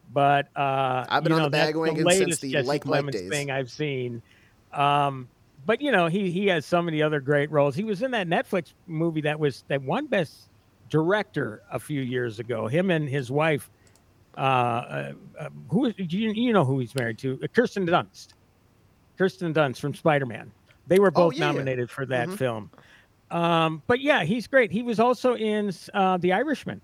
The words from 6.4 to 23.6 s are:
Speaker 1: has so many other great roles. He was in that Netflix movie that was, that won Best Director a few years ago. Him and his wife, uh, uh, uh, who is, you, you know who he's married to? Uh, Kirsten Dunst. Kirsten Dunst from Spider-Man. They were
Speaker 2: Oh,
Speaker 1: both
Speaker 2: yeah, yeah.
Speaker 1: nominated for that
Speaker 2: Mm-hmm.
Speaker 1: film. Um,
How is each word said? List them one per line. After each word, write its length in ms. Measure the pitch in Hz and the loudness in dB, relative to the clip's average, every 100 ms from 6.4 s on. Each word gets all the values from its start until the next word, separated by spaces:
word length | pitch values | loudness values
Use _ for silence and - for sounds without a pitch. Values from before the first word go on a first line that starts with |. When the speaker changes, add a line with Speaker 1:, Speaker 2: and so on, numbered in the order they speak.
| 202 | 0
Speaker 1:
has 180 | 170 - | 0 2
so 160 | 175 | 0
many 200 | 175 151 | 0 0
other 180 | 151 151 | 0 0
great 320 | 131 147 147 | 2 0 2
roles. 240 | 151 143 135 | 2 2 0
He 80 | |
was 180 | 220 185 | -4 -4
in 100 | 262 | -2
that 160 | 233 175 | -2 0
Netflix 460 | 180 - 190 - _ - | -2 0 -4 -4 _ -8
movie 340 | 156 170 156 | -2 -2 0
that 180 | 147 151 | -2 0
was, 240 | 147 - - | -2 -2 -4
that 140 | 139 | -4
won 260 | 131 208 302 | -2 -4 0
Best 400 | 208 160 - - _ _ _ - | -2 -2 -8 -20 _ _ _ -2
Director 720 | 151 160 208 196 151 123 110 - | 0 2 0 0 -4 -6 -8 -10
a 80 | 127 | -10
few 220 | - 147 | -6 -6
years 380 | 127 127 120 104 | -2 -2 -4 -6
ago. 280 | 113 113 113 | -6 -4 0
Him 220 | 151 190 | 0 2
and 200 | 160 147 | 0 0
his 200 | 139 117 | -4 -2
wife, 380 | 143 160 143 - _ _ _ _ _ _ - | 0 2 0 -4 _ _ _ _ _ _ -2
uh, 20 | |
uh, 720 | 135 131 120 117 - 143 139 147 - - | 2 2 2 0 -4 -8 -10 -14 -20 -14
uh, 100 | 143 73 73 | -14 -14 -2
who 160 | 175 262 | 0 0
is, 60 | 190 | -2
you, 340 | 180 180 220 | -6 -2 -2
you 220 | 214 247 | -2 2
know 100 | 208 | 4
who 160 | 127 135 | 4 0
he's 160 | 120 139 | -4 -4
married 220 | 117 113 | -6 -4
to? 200 | 135 131 | -6 -6
Uh, 40 | 127 | -6
Kirsten 380 | - 247 208 175 | -4 -4 -2 0
Dunst. 440 | 196 104 - - _ _ _ _ _ _ _ _ - | 0 -2 -14 -20 _ _ _ _ _ _ _ _ -2
Kirsten 360 | 185 - 170 | -2 -2 -2
Dunst 260 | 156 143 117 | 0 0 -2
from 140 | 143 | -8
Spider-Man. 580 | 135 165 147 131 107 - _ _ _ - | 0 2 2 0 -8 -16 _ _ _ 2
They 120 | 185 | 6
were 100 | 196 | 6
Speaker 2:
Oh, 200 | 156 170 | 6 4
Speaker 1:
both 40 | 139 | 4
Speaker 2:
yeah, 100 | 147 | 0
yeah. 40 | |
Speaker 1:
nominated 380 | 139 135 127 120 | 0 -2 -2 -4
for 160 | - 131 | -6 -2
that 200 | 127 123 | -2 -2
Speaker 2:
Mm-hmm. 100 | 185 | -2
Speaker 1:
film. 320 | 127 113 104 - - - _ _ _ | -4 -4 -10 -20 -20 -20 _ _ _
Um, 520 | 170 170 165 | -2 2 2